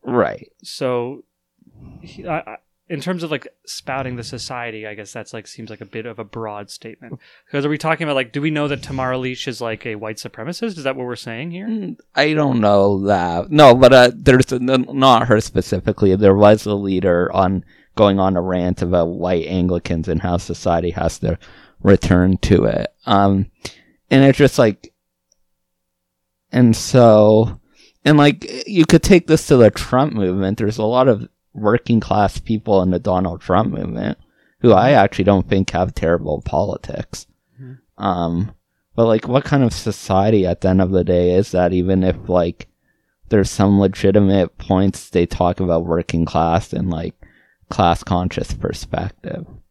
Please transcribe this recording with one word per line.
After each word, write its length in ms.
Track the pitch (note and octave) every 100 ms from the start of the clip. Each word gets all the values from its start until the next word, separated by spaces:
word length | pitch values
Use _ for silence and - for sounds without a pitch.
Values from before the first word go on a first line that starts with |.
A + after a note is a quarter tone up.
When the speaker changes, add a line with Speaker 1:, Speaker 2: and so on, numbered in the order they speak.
Speaker 1:
Right. 460 | - B2 D#2+ - - _
Speaker 2:
So, 600 | - - C3 B2 A#2+ C3 _ _ _ _ _ _ - -
he, 240 | - - F3
I, 120 | D#3+
I, 160 | - - _ _ _
in 100 | D#3+
terms 200 | F3 F#3
of, 60 | D#3+
like, 180 | D3 - _ -
spouting 500 | - - C3+ C3 B2
the 80 |
society, 640 | A2+ B2+ - B2+ A#2+ A2 G#2+
I 80 | G#2
guess 180 | G2+
that's, 180 | A#2 A2
like, 140 | A#2 G#2
seems 220 | - A2+
like 100 | A2
a 40 | G#2
bit 200 | A#2+ A2+
of 100 | A2
a 40 |
broad 480 | G#2 A#2 A2+ G#2 G#2
statement. 480 | - A#2 A2 B2 B2+ _ _ _
'Cause 120 | C#3+ C#3+
are 40 |
we 80 | D3+
talking 260 | D#3+ D#3+
about, 120 | D#3+ C3+
like, 160 | B2
do 100 | C#3+
we 80 | D3+
know 180 | D3+ D3
that 140 | C#3+
Tamara 360 | - C3+ B2+ B2+
Lich 300 | B2+ B2+ -
is, 140 | A#2
like, 240 | A#2+ A2 B2
a 80 | G#2+
white 220 | A2 G#2+
supremacist? 580 | A2 - A#2 F3 A#3 F3
Is 60 | C3+
that 100 | C3+
what 100 | B2
we're 100 | A#2+
saying 360 | - A2+ D#3+
here? 160 | E3+ G#3
Speaker 1:
Mm, 300 | A3 F#3 - _ -
I 180 | D3
don't 260 | D#3 C#3+ B2
know 460 | G#2+ G2+ G2 G2 G2
that. 460 | G2 F2 E2+ -
No, 240 | D3+ C#3+ A#2+
but, 180 | B2+
uh, 180 | C3 B2 A#2
there's 360 | C3+ B2+ B2+
a, 40 | B2+
n-, 320 | B2+ C3 B2
not 360 | C3+ C3+ A#2 A#2+
her 120 | G#2+
specifically. 760 | - - - F#2+ G2+ G2+ G2+ F#2+
There 200 | G#2 G2
was 300 | G#2 G#2+ -
a 80 |
leader 580 | G2+ G2 F#2 F2+ F2 F2+
on, 320 | F#2 F#2+ F#2+ - _ _ -
going 240 | G#2 G2
on 160 | F#2+ F#2
a 60 |
rant 400 | F2+ F2+ F2+ F2
about 280 | F2+ F2 E2+
white 360 | F2 F2+ F2+ D#2
Anglicans 640 | F#2 F2+ F2 - E2 D#2+
and 140 | D#2+
how 160 | F2+ F2
society 520 | - E2+ - E2+ F2
has 280 | - D#2+ -
to 180 | E2 E2+ - - _ _
return 540 | - G2 - F2+ F#2 F#2
to 280 | - F#2+ A1
it. 260 | - - _ -
Um, 460 | G2+ G2+ G2 - _ - _ _ _ _
and 140 | C3+ C3+
it's 120 | C3
just, 180 | C#3+ -
like, 360 | A#2 G2 - _ _ _ _ _ _ _ _ _ _ _ _ _ _ _ _
and 240 | B2 A#2+ A2
so, 840 | - C3 A#2 G#2+ G#2+ G#2+ A2+ - _ _ _ _
and, 140 | - D3+
like, 500 | D3 C#3+ - B2+ -
you 180 | G#2+ D#3
could 180 | E3
take 240 | - F3+ D#3+
this 180 | D#3 -
to 100 | C3+
the 120 | A2
Trump 440 | - - B2+ D3
movement. 440 | A2 F#2+ F#2+ F#2+ G#2+
There's 200 | G#2 G#2+
a 40 | G#2+
lot 220 | A#2+ C3
of 200 | G#2 - _ _
working 460 | - G#2+ A#2 - A2+
class 400 | - G2+ G2+ -
people 420 | - A2 G#2+ G2
in 100 | F#2
the 80 | F2+
Donald 420 | D#2+ F#2 F#2 E2+
Trump 320 | - F#2 A#2
movement 440 | - - - - - _ _ _ _
who 120 | A#2+
I 200 | A2+ F2+
actually 340 | C#3 G2 - F#2+
don't 240 | G2 F2+
think 220 | G2 F#2+
have 220 | F2 F2+ -
terrible 460 | E2 E2+ D#2 D2+
politics. 840 | - - G#2 - - - - - - _ _ _
Speaker 2:
Mm-hmm. 420 | C3 B2+ _ _
Speaker 1:
Um, 480 | G2+ F2+ E2+ E2+ A2 - _ _ _ -
but, 100 | A#2
like, 200 | A2+ -
what 160 | B2+
kind 200 | C#3+ C#3+
of 100 | B2
society 720 | - - G2+ - F#2+ G2+ A2+ F2+
at 160 | F2
the 80 | F#2+
end 120 | F#2
of 100 | F#2
the 120 | F#2+
day 280 | F2 F2 F2+
is 200 | F2+ G#2
that, 220 | F2+ F2+
even 300 | F#2 F2+ F#2+
if, 260 | F#2 F#2 -
like, 380 | F2+ F2 - - _ _ _ _ _ -
there's 200 | A2 F#2+
some 280 | - G2+ G2
legitimate 800 | G2 F#2+ G2 G2 G2 G2 F2 _
points 520 | - F#2+ G2 - -
they 160 | F#2 E2+
talk 340 | - F2+ F2+
about 260 | F#2 E2 E2+
working 380 | E2 E2+ E2 D#2+
class 460 | D#2 E2 E2+ -
and, 160 | - F#2
like, 260 | E2 F2 - - _ _ _ _
class 340 | - F2+ E2
conscious 500 | - F2+ F2+ - -
perspective? 920 | - - - - - - - - - E3 - _